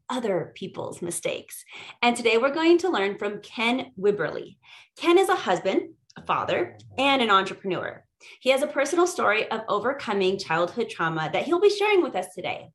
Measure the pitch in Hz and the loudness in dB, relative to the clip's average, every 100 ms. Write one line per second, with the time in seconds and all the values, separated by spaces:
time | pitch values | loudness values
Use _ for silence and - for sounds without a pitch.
0 | - 254 226 180 156 - 190 - - - | -8 -4 -2 -2 -4 -10 -12 -10 -12 -8
1 | 175 175 - - - - - - - - | -8 -6 -6 -6 -10 -18 -18 -18 -18 -2
2 | 240 240 226 226 269 285 320 339 370 240 | 0 0 2 2 2 2 4 6 4 0
3 | 196 202 208 208 - - 226 254 254 - | -2 -2 -6 -6 -10 -4 -2 -2 -4 -2
4 | 202 196 151 - - - _ - - - | 0 2 -2 -6 -10 -18 _ -20 -20 -2
5 | 330 349 381 392 226 220 190 254 - - | 4 6 6 2 2 0 2 -2 -2 -10
6 | _ - - 147 - 180 349 - - - | _ -12 -4 -2 0 -2 -2 -8 -12 -2
7 | 277 269 226 196 190 - 196 160 - - | 2 2 4 2 2 -4 -6 -4 -6 -10
8 | - _ - - 247 262 285 285 277 349 | -20 _ -20 -4 0 2 0 0 0 2
9 | 349 - 208 214 - 220 220 208 226 269 | 2 2 0 0 0 -4 -2 -2 -2 -4
10 | - 202 185 190 - 160 175 240 220 - | -4 0 0 0 -2 0 0 -2 -6 -4
11 | 165 160 156 185 226 349 403 403 415 392 | -4 -2 -2 -2 0 2 4 4 4 2
12 | 269 190 180 - 131 92 - | 2 -2 -6 -8 -8 -8 -12